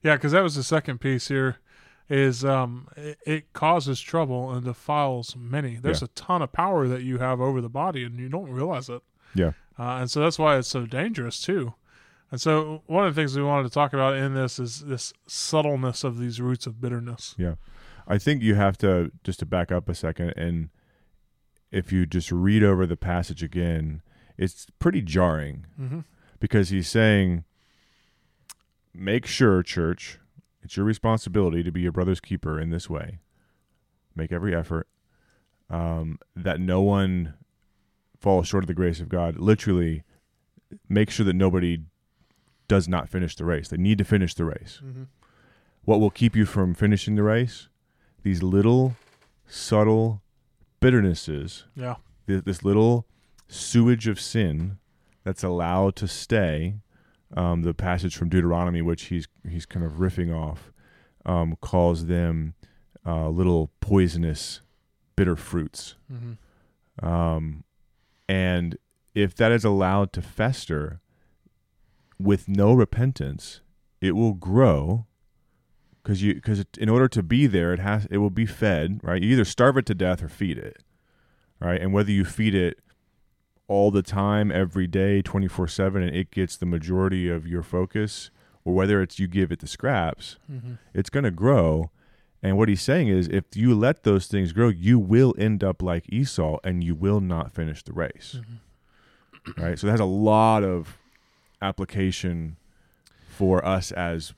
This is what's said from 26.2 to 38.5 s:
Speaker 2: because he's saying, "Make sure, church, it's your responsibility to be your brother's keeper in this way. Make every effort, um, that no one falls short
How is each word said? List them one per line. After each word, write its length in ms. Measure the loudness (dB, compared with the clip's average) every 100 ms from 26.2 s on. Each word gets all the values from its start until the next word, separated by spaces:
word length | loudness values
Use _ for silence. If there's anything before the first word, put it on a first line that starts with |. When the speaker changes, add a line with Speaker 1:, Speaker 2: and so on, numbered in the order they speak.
| _ _
Speaker 2:
because 300 | 0 2 2
he's 180 | 0 0
saying, 560 | 4 4 4 2 -2 -6 _ _ _ _ _ _ _ _ _ _ -20 _ _ _
"Make 320 | -8 0 0 -2
sure, 360 | 4 6 6
church, 560 | 2 -2 -2 -4 -10 -20 _ -20 _ _
it's 160 | -10 -2
your 80 | -2
responsibility 800 | 0 0 -2 0 0 2 0
to 80 | -2
be 100 | -2
your 100 | -2
brother's 280 | -2 0 -2
keeper 400 | -4 -6 -4 -4
in 100 | -4
this 200 | -6 -6
way. 300 | -10 -10 -14 _ _ _ _ _ _ _ _ _ -10
Make 160 | -6
every 240 | -4 -2 -2
effort, 320 | -4 -6 -8 _ _ _ _ _ _ _ _
um, 500 | -6 -4 -4 -6 -10 _ -8
that 240 | -6 -2
no 220 | 0 2
one 520 | 2 2 0 -2 -4 -10 _ _ _ _ _ _ _ _
falls 280 | 2 2
short 160 | 2